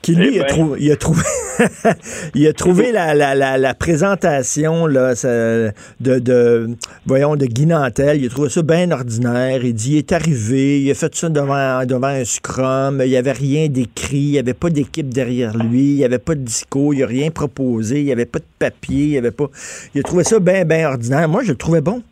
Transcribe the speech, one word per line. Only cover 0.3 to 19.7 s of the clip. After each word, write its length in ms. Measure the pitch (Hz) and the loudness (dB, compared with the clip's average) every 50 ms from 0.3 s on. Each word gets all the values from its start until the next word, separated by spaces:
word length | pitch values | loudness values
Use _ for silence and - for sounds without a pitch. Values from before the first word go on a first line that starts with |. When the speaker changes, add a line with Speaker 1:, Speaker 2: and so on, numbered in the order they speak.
| 254 | 2
Speaker 2:
Eh 40 | 185 | 2
Speaker 1:
a 20 | 143 | 0
Speaker 2:
ben. 40 | 139 | 0
Speaker 1:
trou-, 280 | 139 156 160 156 131 - | 2 2 2 0 0 0
il 120 | 143 147 | 2 0
a 60 | 147 | 0
trouvé, 240 | - - - - - - 587 587 523 440 - - - | 2 0 0 0 0 0 -2 -4 -6 -6 -6 0 0
<laughs> 760 | 240 190 - - - 226 175 - - - - - - 156 - | 0 0 0 0 0 0 0 0 -6 -14 -12 -12 -12 -4 0
il 120 | 143 147 | 2 2
a 60 | 156 | 2
trouvé 380 | 151 - - 175 185 180 233 254 | 2 2 2 2 4 4 4 2
la, 200 | 226 202 170 156 151 | 2 0 0 2 2
la, 200 | 147 143 139 139 | 2 2 2 2
la, 240 | 139 139 131 135 135 | 2 2 2 2 2
la 160 | 131 131 120 | 2 0 -2
présentation, 1120 | _ - 160 165 143 180 196 196 - - 175 147 139 123 - - 147 151 156 165 165 165 | _ -2 -2 0 2 2 0 0 0 0 0 0 0 -2 -2 -2 -2 0 0 0 0 0
là, 280 | 160 139 131 127 131 123 | 2 2 2 2 2 0
ça, 140 | - - 131 120 117 113 113 113 113 113 107 101 - - - - - | 0 0 0 0 2 2 2 2 0 0 -2 -4 -8 -18 -20 -14 -4
de, 180 | 123 131 127 131 | 0 0 2 2
de, 500 | 123 123 127 123 120 120 117 117 113 113 117 - - - - - _ | 2 2 4 4 4 4 4 2 0 -4 -8 -10 -12 -16 -16 -12 _
voyons, 300 | - 131 135 139 147 151 | 0 2 2 2 2 2
de 80 | 147 139 | 0 0
Guy 220 | 123 113 123 151 | 0 0 2 2
Nantel. 500 | 160 170 156 139 123 101 - 135 143 147 151 | 4 4 2 0 0 0 0 2 2 2 2
Il 40 | 127 | 0
a 20 | 120 | -2
trouvé 180 | 123 135 147 139 | -2 -2 -2 0
ça 140 | - 180 | 0 0
bien 280 | 165 143 160 170 180 175 | 2 2 2 2 2 0
ordinaire. 680 | 160 123 123 120 113 113 123 120 120 123 127 131 131 131 | -2 -2 -4 -4 -2 -2 0 0 0 0 0 0 0 0
Il 120 | 120 127 117 | 0 -2 -2
dit, 200 | 110 107 135 151 | -2 -2 0 0
il 40 | 151 | 0
est 140 | 139 - | 0 0
arrivé, 680 | 185 170 151 170 151 120 104 110 131 135 135 139 143 143 | -2 0 0 0 -2 0 0 0 0 2 2 2 2 2
il 100 | 139 139 | 2 0
a 40 | 139 | 0
fait 200 | - 170 156 - | 0 -2 -6 -4
ça 140 | - - 165 | -4 -4 -2
devant, 560 | 156 143 143 139 139 139 135 131 127 127 131 | 0 0 0 0 0 0 0 0 0 -2 -2
devant 220 | 123 131 123 127 139 | -2 -2 -2 0 -2
un 160 | 139 135 123 | -2 -2 -4
scrum. 760 | 110 - - - - - 123 131 131 131 135 135 139 139 135 127 | -4 -6 -8 -8 -8 -4 -2 -2 0 0 0 0 -2 0 0 0
Il 60 | 127 | 2
n'y 60 | 131 | 2
avait 160 | 127 123 139 | 2 0 0
rien 360 | 131 120 143 139 139 151 160 151 | -2 -2 -2 -2 0 0 -2 0
d'écrit, 480 | 131 127 123 - _ - - - 139 | 0 -2 -4 -4 _ -12 -8 -4 -2
il 160 | 139 139 147 | -2 0 0
n'y 60 | 143 143 | 0 0
avait 160 | 120 123 123 | 0 -2 -4
pas 160 | - - 170 | -2 -2 -2
d'équipe 380 | 165 147 139 - - 165 151 135 | 0 -2 -2 -4 -6 -8 -6 -4
derrière 440 | 117 139 127 117 123 123 123 110 107 | -4 -4 -2 -2 -2 -2 -2 -2 -2
lui, 240 | 113 113 113 120 127 139 143 | -2 0 2 2 2 2 2
il 40 | 143 139 | 2 2
n'y 60 | 135 | 2
avait 140 | 120 123 123 | 2 0 -2
pas 160 | - - 165 | -2 -2 -4
de 60 | 143 | -4
discours, 540 | 131 117 - - - _ - 135 143 147 147 | -4 -6 -8 -8 -8 _ -2 0 0 0 2
il 60 | 135 | 0
n'a 60 | 135 | 0
rien 240 | 107 117 131 143 160 | 0 0 -2 -2 -2
proposé, 680 | 160 - 151 139 - - 135 127 120 110 113 107 131 147 | -2 -4 -6 -6 -4 -4 -2 -2 -2 -2 -2 -2 -2 -2
il 40 | 143 | 0
n'y 60 | 143 | 0
avait 140 | 127 113 120 | 0 -2 -2
pas 120 | 117 - 160 | -4 -6 -10
de 60 | - _ _ _ | -10 _ _ _
papier, 460 | 156 120 - _ - - 131 139 147 | -4 -4 -4 _ -8 -4 -2 0 0
il 60 | 151 147 | 0 0
y 40 | 131 | 0
avait 140 | 120 117 | -2 -2
pas... 140 | - - 147 139 - - - - | -2 -2 -6 -6 -6 -16 -18 -16